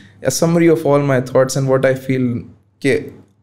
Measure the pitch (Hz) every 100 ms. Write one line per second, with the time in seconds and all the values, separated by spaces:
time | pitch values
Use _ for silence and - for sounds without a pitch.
0 | - - 131 - 165 170 165 160 139 143
1 | 143 127 131 131 131 139 131 131 135 131
2 | - 131 123 113 - - _ _ 139 139
3 | - - - _